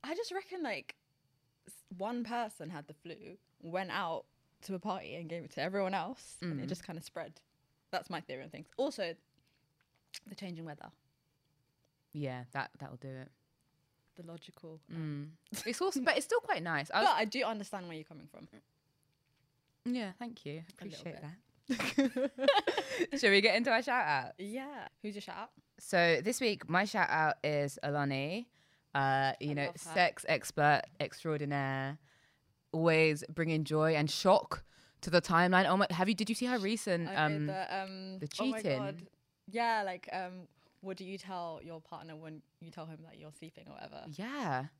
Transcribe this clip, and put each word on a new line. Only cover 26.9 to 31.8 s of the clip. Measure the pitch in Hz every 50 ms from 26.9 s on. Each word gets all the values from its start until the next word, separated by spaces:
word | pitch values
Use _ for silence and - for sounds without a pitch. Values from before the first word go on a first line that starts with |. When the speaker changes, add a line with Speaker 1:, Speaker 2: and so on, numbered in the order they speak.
| - 214 175 -
Speaker 2:
out | - 156 156 151 - -
is | - 156 151 143 143 143 - -
Alani, | - 143 143 147 143 139 135 135 139 151 180 220 240 _ _ _ _ _ _ _ _ _ _
uh, | 139 139 135 135 135 135 135 - -
you | - 147
Speaker 1:
I | 147
Speaker 2:
know, | 143 143
Speaker 1:
love | 156 175
her. | - - 170 160
Speaker 2:
sex | 180 180 170 - - - -
expert | 156 143 - - - - 147 147 147 - - - - -
extraordinaire, | 147 - - - - 165 156 147 147 143 143 143 139 135 135 135